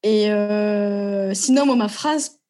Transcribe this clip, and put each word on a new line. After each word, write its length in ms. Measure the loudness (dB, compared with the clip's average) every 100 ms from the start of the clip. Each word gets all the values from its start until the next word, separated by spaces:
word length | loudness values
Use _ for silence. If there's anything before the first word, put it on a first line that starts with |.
Et, 260 | 2 2 2
euh, 1040 | 0 0 0 0 0 -2 -2 -2 -2 -2
sinon, 320 | -2 2 4 4
moi, 100 | 2
ma 120 | 0
phrase 520 | -2 -2 -2 -6 _